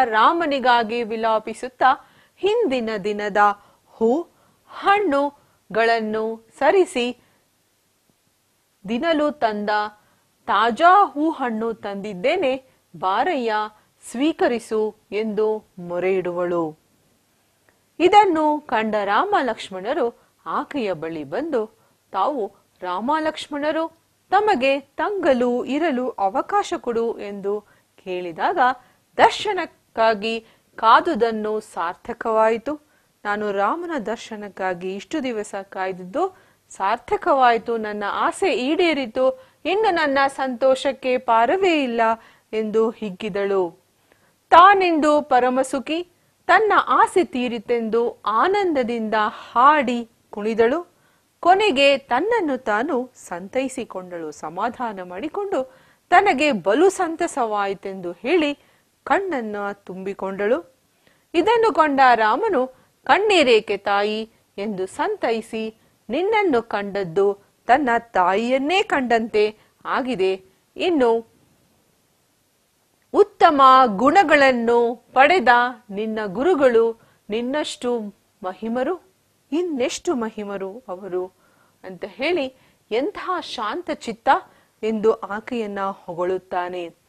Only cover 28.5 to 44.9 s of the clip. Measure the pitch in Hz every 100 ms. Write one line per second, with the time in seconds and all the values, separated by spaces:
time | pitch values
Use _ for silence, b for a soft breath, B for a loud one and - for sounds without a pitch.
28.5 | 359 247 262 b b b - 349 - 415
29.5 | 381 320 _ _ - 226 214 220 226 220
30.5 | b b - 226 262 349 262 233 220 214
31.5 | 214 - 196 170 185 - 226 233 220 220
32.5 | 226 247 302 _ _ _ _ 208 208 208
33.5 | 196 202 320 349 302 202 226 - 214 208
34.5 | 185 185 180 185 196 - 311 262 214 208
35.5 | 202 196 196 190 180 180 262 381 b b
36.5 | b _ - 196 240 - 403 359 277 247
37.5 | 226 - 233 214 208 202 - 262 - 381
38.5 | 220 254 320 349 294 247 262 262 262 B
39.5 | B 294 381 440 339 302 269 277 277 262
40.5 | 240 262 262 285 - 254 247 254 226 240
41.5 | 381 392 311 262 233 226 226 b b b
42.5 | 220 220 220 220 220 214 180 220 196 202
43.5 | 196 175 160 _ _ _ _ _ _ -
44.5 | 330 370 403 359